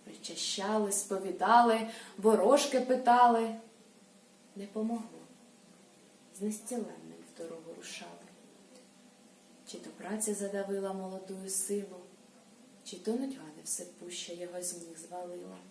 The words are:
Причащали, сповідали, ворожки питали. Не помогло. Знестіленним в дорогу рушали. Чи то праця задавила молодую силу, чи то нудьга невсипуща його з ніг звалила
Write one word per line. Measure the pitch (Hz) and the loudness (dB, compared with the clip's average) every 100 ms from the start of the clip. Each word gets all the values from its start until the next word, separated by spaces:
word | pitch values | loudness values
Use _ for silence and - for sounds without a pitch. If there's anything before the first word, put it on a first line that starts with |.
Причащали, | - - - 170 - - 190 214 208 | -20 -16 -12 -8 -6 -4 0 0 2
сповідали, | 196 - 196 190 170 185 233 240 226 220 - - - | 0 -2 -4 -4 -2 6 8 8 4 0 -10 -16 2
ворожки | 202 214 196 285 - 262 | 6 6 8 6 6 2
питали. | 254 254 240 240 240 233 226 220 - - - - - - - - - 196 | 2 2 6 8 10 8 2 -4 -12 -20 -20 -20 -20 -20 -20 -20 -20 -14
Не | 202 | -10
помогло. | 214 220 233 - - - - - - - - - - - - - - | -4 -2 -4 -8 -16 -20 -20 -20 -20 -20 -20 -20 -20 -20 -20 -20 -6
Знестіленним | 202 214 - 240 196 - 160 - - - | -4 -4 -6 -6 -6 -10 -18 -18 -20 -14
в | |
дорогу | 165 165 160 170 | -12 -12 -14 -16
рушали. | - - 170 - - - - - - - - - - - - - - - - | -14 -14 -14 -18 -20 -20 -20 -20 -20 -20 -20 -20 -20 -20 -20 -20 -20 -20 -16
Чи | - | -14
то | 156 | -14
праця | - 175 214 214 | -14 -8 -4 -2
задавила | 202 202 196 196 196 196 | -2 -4 -4 -4 -4 -4
молодую | 190 190 190 190 190 190 | -6 -8 -10 -12 -12 -4
силу, | - - 202 196 180 - - - - - - - - | -2 -2 -4 -6 -14 -18 -20 -20 -20 -20 -20 -20 -20
чи | - 180 | -16 -8
то | - | -4
нудьга | 240 269 - 156 151 | -2 -4 -8 -14 -14
невсипуща | - - 175 - 175 180 - | -8 -8 -8 -14 -12 -12 -10
його | 170 175 180 | -10 -10 -8
з | 180 | -8
ніг | 175 165 165 | -8 -14 -16
звалила | - 180 180 175 185 185 92 | -14 -12 -10 -12 -12 -16 -20